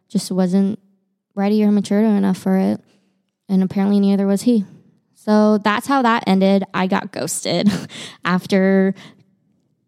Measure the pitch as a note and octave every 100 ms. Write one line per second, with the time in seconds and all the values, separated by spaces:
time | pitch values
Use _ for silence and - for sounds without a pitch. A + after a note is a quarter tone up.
0 | _ F#3+ - F#3 F3+ G3 G3 G#3+ _ _
1 | _ _ _ - G3+ G#3+ G#3 G#3 - G3+
2 | A3 G3+ G3 F3+ F#3+ F#3+ F#3+ G#3 _ _
3 | _ _ _ _ - F#3+ F#3 G3 G3 G3+
4 | G3 G3 G3 G3 A#3 A#3 F#3+ - _ _
5 | _ _ - G#3+ G#3+ G#3+ G#3 G#3 - C#4
6 | A#3 A#3 - F#3+ F#3+ G3 F#3+ - F#3 G3
7 | - - - - - E3+ G#3 F3+ - -
8 | - - E3+ F3+ - G3 F#3+ G3 F#3+ F#3+
9 | - - _ _ _ _ _ _